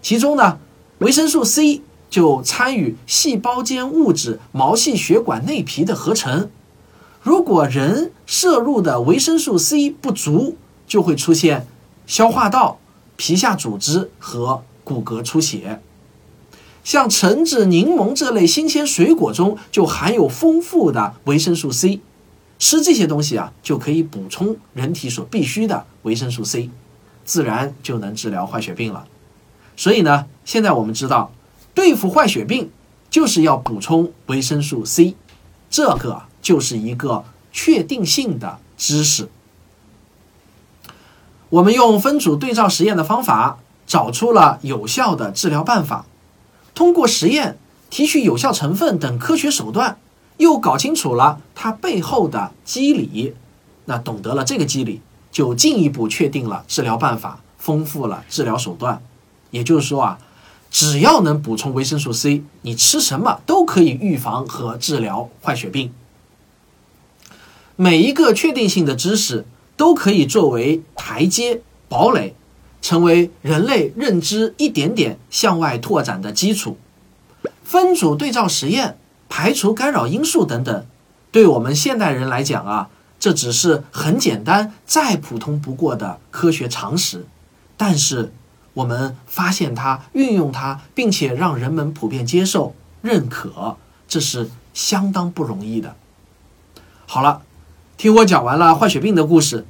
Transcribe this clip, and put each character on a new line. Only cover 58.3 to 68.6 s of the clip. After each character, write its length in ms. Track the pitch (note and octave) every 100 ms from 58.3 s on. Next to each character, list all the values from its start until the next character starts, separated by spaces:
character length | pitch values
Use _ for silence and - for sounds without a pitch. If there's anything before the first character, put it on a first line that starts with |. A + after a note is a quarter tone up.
| -
疗 140 | B2 A2+
手 160 | A2
段。 280 | F2 B2 A2+ - _ _ _ _
也 140 | A#2+
就 160 | A#2+ D#3+
是 80 | B2+
说 120 | C#3
啊， 180 | A2 F#2+ - _ - _ _
只 300 | - D3+ C#3+
要 200 | D#3 D#4
能 200 | E3+ D3+
补 140 | D3 A2
充 180 | C#3+
维 80 | C3
生 160 | C3+ D3+
素 140 | C#3
C， 320 | A2+ C#3+ C#3+ - _
你 100 | A#2 A#2
吃 240 | - D4+
什 180 | - C3+
么 220 | A3+ -
都 200 | - F4+
可 180 | E4+ -
以 60 | E3
预 260 | B2 G3+ C#3+
防 300 | B2 A2+ C3+
和 300 | - A#2+ A#2+
治 240 | - C#3+
疗 280 | A2 G2 B2 -
坏 140 | - B2
血 120 | F#2+
病。 240 | C3 B2+ - _ _ _ _ _ _ _ _ _ _ _ _ - - - - _
每 260 | - F#3 E3
一 120 | G#3
个 200 | C#4 D4
确 200 | G#3 E4
定 160 | C#4